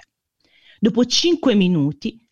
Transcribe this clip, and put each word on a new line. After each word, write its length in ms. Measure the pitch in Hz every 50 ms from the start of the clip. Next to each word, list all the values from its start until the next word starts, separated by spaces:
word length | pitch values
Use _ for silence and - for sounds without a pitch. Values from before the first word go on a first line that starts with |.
| - _ _ _ _ _ _ _ _ _ _ _ _ _ - -
Dopo 260 | 196 240 - 226 247
cinque 480 | 247 - - - 349 339 - - 269 214
minuti 720 | 208 185 180 180 156 139 147 147 - - 226 - - _ _